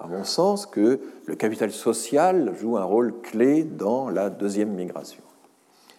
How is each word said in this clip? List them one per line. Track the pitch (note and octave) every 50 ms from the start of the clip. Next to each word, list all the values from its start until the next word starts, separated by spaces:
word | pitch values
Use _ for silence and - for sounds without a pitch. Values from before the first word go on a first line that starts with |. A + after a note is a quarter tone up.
à | -
mon | E2+ - - -
sens, | - - D#3+ F3 G3+ G#3 G3+ -
que | - - G#2 G#2 A#2 C3+ C3 - - - - -
le | - D#2+
capital | - - G#2+ A2 G#2 A#2 G#2
social | - - - A#2 A2 - - - C#3+ D3 E3 F#3 F#3 F3+ C#3 G2+ F2
joue | F2 G#2 A2+ A#2
un | G#2 F#2
rôle | F2+ G2+ A#2 B2 A2 - -
clé | - - - A2 A#2+ C3+ D3 D#3+ D#3+
dans | D#3 - - F#2 G2+ A#2 C3 C3+ A#2+
la | E2+ F#2 G2+ G2+
deuxième | G2+ - G2+ G2+ G2 G#2 G#2+ A2 G2+
migration. | F2+ F2+ F2+ - D2+ - - - - - - _ _ _ _ _ _ _ _ _ _ _ - -